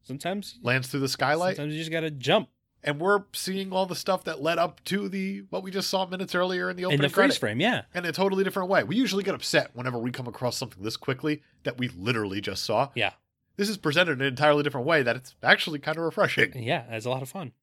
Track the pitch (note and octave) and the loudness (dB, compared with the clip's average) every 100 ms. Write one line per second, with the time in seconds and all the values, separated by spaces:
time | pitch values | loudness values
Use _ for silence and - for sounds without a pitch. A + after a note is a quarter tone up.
0 | - C3+ E3+ G3+ - - A#2+ C3 B2+ C#3+ | -12 -8 -4 -4 -8 -6 0 0 0 -2
1 | C3+ - C3+ D#3 F3+ F#3 D3 D3+ D#3+ E3 | -2 0 2 2 0 -2 -6 -6 -4 -4
2 | D#3+ C#3+ B2 G#3 - _ _ _ D3 D3 | -4 -4 2 2 2 _ _ _ -4 0
3 | F#3 G3+ G3 - - F#3+ G3 F#3+ F#3+ F3+ | 2 2 2 -8 -4 -4 -2 0 0 -2
4 | - F#3 - D#3 D3+ E3 F3 - - G3 | -2 -2 -2 -2 0 2 0 -2 -4 -2
5 | G3 F#3+ F#3+ G3 G3 F3+ F#3+ F#3+ F3+ F#3+ | -2 -4 -4 -6 -6 -6 -4 -4 0 0
6 | F#3 F#3 F#3+ F3+ F#3 F#3 F3+ F3+ F3+ C#3+ | -2 -4 -2 0 0 0 -4 -4 0 2
7 | C#3+ - C#4+ - A2 A2+ G3+ F#3 - F3+ | 4 4 4 4 -2 2 2 0 -4 -6
8 | F3 D#3 G3 F#3+ F#3+ G3+ F#3 F#3 G#2+ G3+ | -4 2 2 2 0 0 2 2 2 0
9 | B3+ F#3+ F#3+ C#3 - D#3+ - A#2 B2+ B2 | 2 0 -2 -4 2 0 0 -6 -4 -2
10 | A#2+ A#2+ B2 G#2+ B2 - B2+ F#2 G#2 - | -4 -4 -10 -4 -4 -2 -8 -6 -8 -4
11 | - C3 D3+ D3+ _ _ C#3+ B2 B2 F2 | -4 -2 -2 -4 _ _ -8 -4 -6 -4
12 | G2+ A2+ G2+ G2 G2+ F#2+ - A2 C3+ - | -2 0 0 -2 -4 -6 0 2 2 0
13 | G2+ - _ _ _ - G3+ G3+ D#3+ C#3+ | -2 -2 _ _ _ -4 -4 0 2 4
14 | F3+ C3 C#3 B2+ D3+ D3 D3 C3 C3 D#3+ | 4 2 0 4 6 6 2 -2 2 4
15 | A#2+ A#2+ - _ - G#3 - D3 D3+ D#3+ | 4 0 -6 _ 2 2 2 -4 -4 -2
16 | E3 F3+ E3+ - A2 B2+ A#2 D#3 A#2 A2+ | -4 2 2 2 0 0 -2 -4 -4 -6
17 | A#2+ C3 C3 G3 C#3+ _ | -4 -4 -6 -10 -12 _